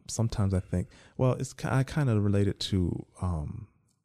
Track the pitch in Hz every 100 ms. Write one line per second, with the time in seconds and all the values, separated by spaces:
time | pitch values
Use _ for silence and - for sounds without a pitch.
0 | - - 113 - 95 90 - 90 - -
1 | - - 127 123 135 - - 131 135 156
2 | 135 107 101 101 101 - - 95 87 -
3 | - - 92 82 73 - - _ _ _